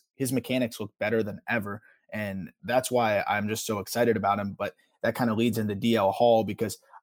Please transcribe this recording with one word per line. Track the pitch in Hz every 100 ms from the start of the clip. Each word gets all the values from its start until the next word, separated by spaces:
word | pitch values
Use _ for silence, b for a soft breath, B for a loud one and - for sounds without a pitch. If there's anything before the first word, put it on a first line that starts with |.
| _ -
his | 131
mechanics | 131 - 127 117 -
look | 104 -
better | 104 113
than | 107 - -
ever. | 117 101 101 b b b
And | 110 104 95 80 _
that's | 95 127 -
why | 123 113 101 -
I'm | 104 104
just | 107 -
so | 104
excited | 95 117 120 107
about | 98 101
him. | 101 95
But | 101 - _ -
that | 117
kinda | 113 120
leads | 110 120 113
into | 104
D | 98 117
L | 113 98
Hall, | 92 120 113
because | 101 101 110 - B B